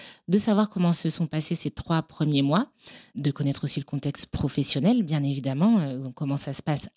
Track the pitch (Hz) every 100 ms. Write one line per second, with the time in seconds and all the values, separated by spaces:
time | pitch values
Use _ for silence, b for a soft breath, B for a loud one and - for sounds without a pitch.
0 | B B - 202 220 208 208 185 175 165
1 | 165 - 160 160 - 165 147 - - 160
2 | 156 - 151 143 139 170 277 B B B
3 | B - 143 139 139 - 151 147 - 143
4 | 143 - - - 147 - 135 139 170 247
5 | 160 151 139 139 135 135 214 220 143 131
6 | 131 - 139 143 147 135 - 143 -